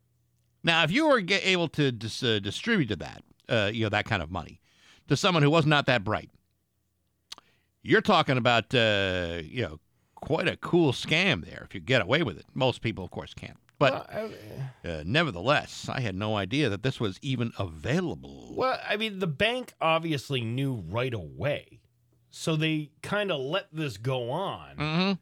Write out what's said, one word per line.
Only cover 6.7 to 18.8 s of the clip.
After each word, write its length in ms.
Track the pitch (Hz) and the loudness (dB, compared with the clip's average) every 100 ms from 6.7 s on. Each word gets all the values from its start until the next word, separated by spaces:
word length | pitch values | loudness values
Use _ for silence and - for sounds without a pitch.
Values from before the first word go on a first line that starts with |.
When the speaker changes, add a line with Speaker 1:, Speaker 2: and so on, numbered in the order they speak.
| _ _ _ _ _ _ - _ _ _ _ | _ _ _ _ _ _ -20 _ _ _ _
Speaker 1:
you're 200 | - 202 | 2 2
talking 340 | 214 175 147 127 | 6 4 4 2
about, 380 | 120 117 - | 4 4 4
uh, 640 | 123 110 101 95 90 85 85 | 2 4 4 2 0 -2 -4
you 200 | 76 - | -6 -6
know, 180 | 82 76 _ _ _ - | -6 -8 _ _ _ -14
quite 320 | - 160 170 | -4 -2 0
a 80 | 90 | -2
cool 360 | - 175 156 | 0 4 4
scam 520 | 117 156 156 190 98 | 2 0 2 2 0
there 180 | 87 - | -4 -14
if 100 | - | -14
you 60 | 98 | -12
get 220 | 80 131 | 0 2
away 200 | 90 147 | 4 2
with 160 | 135 76 | 0 -4
it. 60 | - | -10
Most 300 | 135 131 - | 0 0 0
people, 220 | 117 95 | -4 -6
of 60 | 92 | -8
course, 220 | - - | -10 -12
can't. 240 | - - - _ _ | -14 -16 -18 _ _
But 140 | 151 180 - | 2 2 -4
Speaker 2:
Well, 180 | - 220 - 104 - 135 - | -8 -8 -10 -14 -10 -12 -10
I 40 | 85 | -8
Speaker 1:
uh, 140 | 78 78 | -6 0
nevertheless, 800 | 143 160 85 110 147 - - - | 0 0 0 0 0 0 -8 -6
I 120 | - | -4
had 140 | 113 | -4
no 220 | 95 107 104 | -2 -2 0
idea 320 | 95 139 131 | 0 0 0
that 140 | 98 | 0
this 180 | 127 - | -2 -2
was 180 | 110 90 | -4 -4
even 300 | 143 123 117 - | -4 -2 -4 -4
available. 960 | 95 80 92 170 170 76 69 71 120 | -6 -6 -2 -2 -2 -6 -12 -16 -10
Speaker 2:
Well, 240 | - 254 - | -2 0 0